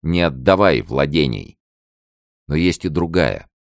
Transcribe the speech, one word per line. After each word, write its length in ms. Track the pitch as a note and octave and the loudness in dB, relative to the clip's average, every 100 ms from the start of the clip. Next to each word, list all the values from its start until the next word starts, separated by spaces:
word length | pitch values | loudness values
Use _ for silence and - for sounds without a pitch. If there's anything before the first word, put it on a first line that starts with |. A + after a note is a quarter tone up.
не 200 | D#2+ F2 | -4 0
отдавай 600 | E2+ C2 B1+ F#2+ G2 C2 | 0 0 2 4 4 2
владений». 800 | - C2+ C#2+ D#2+ C#2 G#1 G1+ _ _ _ _ _ _ _ _ _ - | -2 -2 0 0 0 -2 -12 _ _ _ _ _ _ _ _ _ -4
Но 80 | D2+ | 0
есть 300 | F2 E2 F#2 | 0 0 -4
и 40 | |
другая. 580 | D2+ E2+ F2 C#2+ G1+ - _ _ | -2 0 0 0 -2 -12 _ _